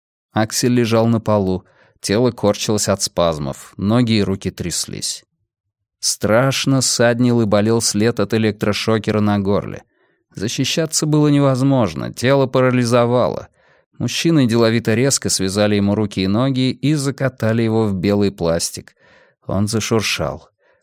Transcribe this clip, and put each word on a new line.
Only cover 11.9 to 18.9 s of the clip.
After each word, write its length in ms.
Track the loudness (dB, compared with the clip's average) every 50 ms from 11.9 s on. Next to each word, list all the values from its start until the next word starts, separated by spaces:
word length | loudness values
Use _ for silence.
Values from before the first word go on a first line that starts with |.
| -2 -6 -8 -10
тело 360 | -6 -2 0 2 2 2 2 2
парализовало. 1040 | 2 2 2 2 2 0 0 2 2 2 2 2 2 2 0 0 -2 -4 -10 -14 _ _ _ _ _ _ _ _ _ -6
Мужчины 480 | -6 -6 -4 -2 0 2 2 4 2 2
деловито 480 | 2 2 2 2 2 0 0 0 0
резко 340 | 2 2 0 0 -2 -2 -2
связали 460 | -2 -2 -2 -2 0 0 2 2 2
ему 180 | 2 2 2 0
руки 300 | 0 -2 -2 -2 -2 -2
и 40 | 0
ноги 440 | 0 0 0 0 0 0 0 -2
и 240 | -2 -2 -2 -2 0
закатали 640 | 0 -2 -4 -4 -4 -4 -4 -4 -2 -2 -2 0 0
его 240 | 0 0 2 0 0
в 80 | 0 0
белый 380 | 0 0 2 2 2 2 0
пластик. 640 | -2 -2 -2 0 0 0 -2 -6 -8 -10 -16 -18